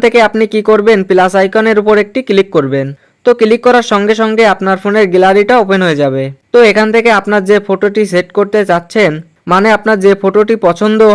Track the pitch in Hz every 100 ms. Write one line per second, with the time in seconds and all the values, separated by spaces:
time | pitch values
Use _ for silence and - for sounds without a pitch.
0 | 226 240 214 220 214 214 208 214 208 214
1 | 190 185 185 196 190 220 220 208 208 208
2 | 208 262 262 196 190 170 139 135 135 143
3 | _ _ 247 240 220 233 247 240 233 208
4 | 208 220 220 220 220 190 190 185 202 214
5 | 196 185 185 196 202 247 190 190 180 147
6 | 143 135 135 135 _ 240 226 202 220 226
7 | 233 208 202 208 190 208 202 190 208 208
8 | 202 180 175 208 202 214 190 175 170 226
9 | 190 156 - _ - 180 214 208 220 214
10 | 196 196 196 202 214 220 180 175 214 220
11 | 220